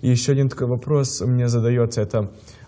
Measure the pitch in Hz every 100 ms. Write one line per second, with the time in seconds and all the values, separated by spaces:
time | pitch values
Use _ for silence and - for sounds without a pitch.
0 | 127 120 - 135 135 - 123 123 143 147
1 | 135 - 127 123 120 120 117 120 117 110
2 | 104 113 98 - - -